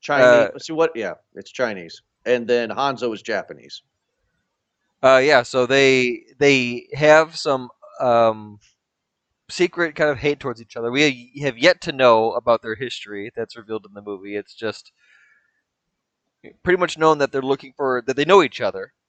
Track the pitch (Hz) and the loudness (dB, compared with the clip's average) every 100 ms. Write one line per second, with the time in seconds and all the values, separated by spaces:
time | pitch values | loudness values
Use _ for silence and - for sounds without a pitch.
0 | - 143 127 120 107 - - 156 165 117 | -2 4 6 6 2 -4 -10 -2 -2 -2
1 | 101 80 _ - 98 - 123 98 82 - | -8 -10 _ -20 -20 -6 -6 -6 -14 -20
2 | _ _ - 123 117 120 117 110 139 127 | _ _ -2 -2 2 0 0 -4 -4 -4
3 | 120 107 - 104 - 76 - - _ _ | -6 -8 -6 -8 -8 -18 -20 -20 _ _
4 | _ _ _ _ _ _ _ _ _ _ | _ _ _ _ _ _ _ _ _ _
5 | 131 131 135 139 120 131 123 139 135 131 | 4 4 6 2 2 -2 0 4 4 4
6 | 123 117 _ _ 143 139 123 120 - 139 | 0 -4 _ _ 2 2 0 -8 -10 -2
7 | 151 156 160 160 156 135 123 _ - - | 4 6 4 -4 -4 -4 -6 _ -20 -4
8 | 131 117 113 110 107 104 _ _ _ _ | 0 4 2 0 -12 -20 _ _ _ _
9 | _ _ _ _ _ - 180 - 170 151 | _ _ _ _ _ -4 -2 -2 -6 0
10 | 151 131 147 143 135 113 113 123 117 127 | -2 0 -2 -4 -6 -10 -14 -8 -6 0
11 | 151 127 120 139 143 117 151 175 - 139 | 0 0 -14 -8 -8 0 0 0 -4 2
12 | 127 113 113 104 117 113 117 110 127 - | 4 4 2 -2 0 0 -2 -10 -10 -12
13 | 104 104 104 117 113 120 107 110 101 101 | -14 -14 -12 -10 -12 -12 -10 -12 -10 -18
14 | 104 101 98 104 101 - 110 104 _ _ | -14 -14 -10 -12 -12 -10 -10 -10 _ _
15 | _ _ _ _ _ _ _ _ _ _ | _ _ _ _ _ _ _ _ _ _
16 | _ _ _ _ - _ - 180 175 160 | _ _ _ _ -20 _ -2 0 -2 0
17 | 160 151 139 139 131 139 139 _ 139 123 | 0 2 -2 -4 -4 -6 -6 _ -4 -4
18 | 117 131 147 196 139 - 117 95 98 _ | -4 -4 4 4 4 -2 -6 -6 -14 _